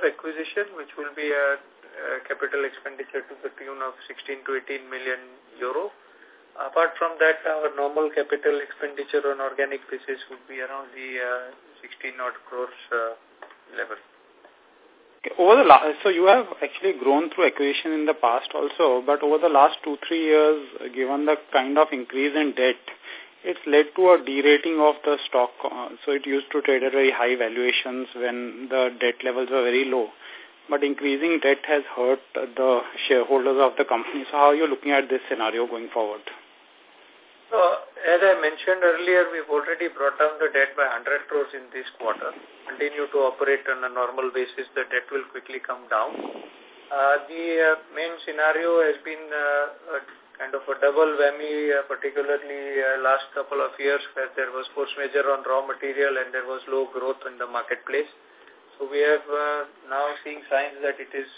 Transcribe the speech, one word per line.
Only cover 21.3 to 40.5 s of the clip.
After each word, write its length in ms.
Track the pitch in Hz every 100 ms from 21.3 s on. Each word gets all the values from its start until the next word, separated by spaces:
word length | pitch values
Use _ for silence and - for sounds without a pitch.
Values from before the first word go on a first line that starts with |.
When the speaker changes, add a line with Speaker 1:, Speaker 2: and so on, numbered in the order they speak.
| 147 -
Speaker 2:
kind 260 | 139 131 143
of 80 | 156
increase 420 | 135 120 135 143
in 200 | 143 147 127
debt, 260 | 127 120 - - - - - _
it's 160 | - 175 -
led 200 | 147 147
to 200 | - 185
a 40 | 170
derating 600 | 139 135 143 147 165 160
of 160 | 151 147
the 140 | - 143 -
stock. 240 | 131 123 -
Uh, 280 | - 120 123 -
so 80 | -
it 140 | 139 139
used 240 | 139 135
to 120 | 147
trade 200 | 139 131
at 100 | 131
very 180 | 135 135
high 240 | 131 120
valuations 760 | 123 113 117 123 123 131 127 127
when 540 | 123 123 120 120 117 127
the 200 | 131 127 123
debt 220 | 123 120
levels 280 | 131 123 127
were 120 | 135
very 220 | 123 123
low. 260 | 135 127 107 - - - - _ -
But 120 | 143
increasing 560 | 143 135 143 139 165 165
debt 160 | 139 139 -
has 160 | 151 135
hurt 260 | - 123 131 -
the 460 | - 131 120 131 123 123 - -
shareholders 500 | 131 117 135 131 135
of 180 | 131 -
the 60 |
company. 400 | 131 120 110 143 131
So 80 | 147
how 120 | 143
are 40 |
you 120 | 147 160
looking 240 | 135 143
at 180 | 143 131
this 120 | 131 -
scenario 380 | 117 110 113 120
going 220 | 117 113
forward? 280 | 120 107 104 - - - _ _ _ _ _ - - _ _ _
Speaker 1:
So, 80 | 208
as 640 | 180 - - - 175 170
I 160 | 196 175
mentioned 400 | 156 156 - 185
earlier, 480 | 175 165 175 180 170
we've 220 | 165 151
already 400 | 147 151 170 170
brought 240 | - 139 135
down 240 | 151 151
the 80 | 156